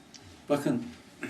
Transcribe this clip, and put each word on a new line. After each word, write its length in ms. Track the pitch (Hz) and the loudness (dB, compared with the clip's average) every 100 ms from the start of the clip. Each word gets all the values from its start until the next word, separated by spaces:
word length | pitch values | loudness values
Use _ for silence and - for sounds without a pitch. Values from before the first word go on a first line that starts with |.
| - - - - - | -20 -20 -20 -18 2
Bakın, 340 | 143 147 120 117 - - - - | 2 4 2 0 -10 -18 -8 -8